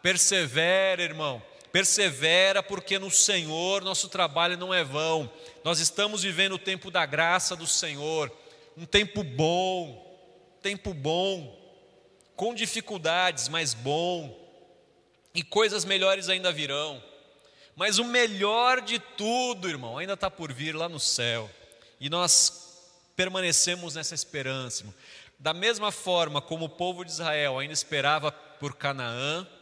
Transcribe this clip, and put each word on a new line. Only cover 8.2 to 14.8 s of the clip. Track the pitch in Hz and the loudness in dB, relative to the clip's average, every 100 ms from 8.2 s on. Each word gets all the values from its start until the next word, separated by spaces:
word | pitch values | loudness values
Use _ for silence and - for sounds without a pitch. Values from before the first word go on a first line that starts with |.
| 139 - - - - - | -4 -8 -20 -20 -20 -18
um | 170 | 2
tempo | 202 208 208 | 2 2 -2
bom, | 165 123 156 175 185 185 160 117 - - - - - _ | -6 0 2 2 0 -2 -4 -12 -20 -20 -20 -20 -20 _
tempo | 196 202 208 | -6 -4 -6
bom, | 165 143 170 190 185 135 - - - _ _ _ _ _ - | -4 -2 0 0 -2 -8 -18 -20 -20 _ _ _ _ _ -4
com | 208 233 | -4 -2
dificuldades, | 196 226 - 202 160 175 180 151 - | -4 -4 -6 -4 0 2 2 0 -4
mas | 160 151 | -2 -2
bom, | 113 127 147 175 175 143 107 - - - _ | -4 -2 0 0 -2 -6 -14 -20 -20 -20 _